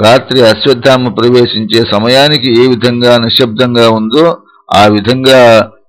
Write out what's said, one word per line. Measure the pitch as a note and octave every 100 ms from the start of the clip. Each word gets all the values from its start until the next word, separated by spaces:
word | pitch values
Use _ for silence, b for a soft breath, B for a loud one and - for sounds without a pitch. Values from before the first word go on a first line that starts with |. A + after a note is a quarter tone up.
రాత్రి | G#2+ B2+ - B2+ A2+
అశ్వత్థామ | G#2+ C#3+ A#2+ C3+ B2+ B2
ప్రవేశించే | G2+ A#2+ B2 A#2+ G#2 G#2+ A2+ A2
సమయానికి | G#2 A#2 C3 D3 D3+ B2+ A#2
ఏ | B2+
విధంగా | A#2 B2 A#2+ A#2+ A#2+
నిశ్శబ్దంగా | A#2 - A#2+ G#2+ B2 A#2+ A#2
ఉందో | A2 A2 C#3 E3 - b b -
ఆ | F#2+ G#2+
విధంగా | G#2 G2+ B2+ C3 C3 A#2+ A2 G2+ _